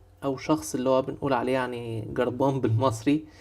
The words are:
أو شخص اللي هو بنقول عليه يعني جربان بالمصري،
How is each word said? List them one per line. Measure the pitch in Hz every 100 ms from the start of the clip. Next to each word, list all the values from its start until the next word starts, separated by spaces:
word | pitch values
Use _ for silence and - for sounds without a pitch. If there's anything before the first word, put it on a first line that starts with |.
| _ -
أو | 139 131
شخص | - 156 -
اللي | 127 127
هو | 131
بنقول | 135 - 143
عليه | 127 117
يعني | 131 127 123 120 113
جربان | 107 110 120 123 135 135
بالمصري، | 120 110 135 117 - 147 - -